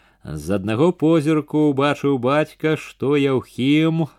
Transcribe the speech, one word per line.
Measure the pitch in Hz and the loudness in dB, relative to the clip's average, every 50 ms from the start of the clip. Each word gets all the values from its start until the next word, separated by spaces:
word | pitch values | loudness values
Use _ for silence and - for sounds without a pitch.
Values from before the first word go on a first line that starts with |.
| _ _ _ _ _ | _ _ _ _ _
З | - 76 76 73 80 101 101 | -12 -12 -10 -6 -4 -4 -4
аднаго | 92 107 110 113 156 180 | -2 -4 0 2 2 0
позірку | 180 - 147 156 165 165 139 156 160 151 147 - - 151 151 151 | 0 0 0 2 2 2 2 0 -2 -2 -2 -2 0 2 2 2
ўбачыў | 139 127 139 147 135 - - 143 139 127 | 2 2 0 0 -2 0 0 0 0 0
бацька, | 117 127 143 151 156 - - _ - 156 156 | 0 0 0 0 -2 -2 -6 _ -2 -2 -2
што | 147 - - - _ - 131 147 | -4 -6 -16 -10 _ -2 0 0
Яўхім | 143 139 139 135 120 - - - - 123 139 147 156 160 165 160 165 160 - - | 2 2 2 0 -2 -2 -6 -6 -2 0 2 2 4 2 2 0 0 -4 -4 -6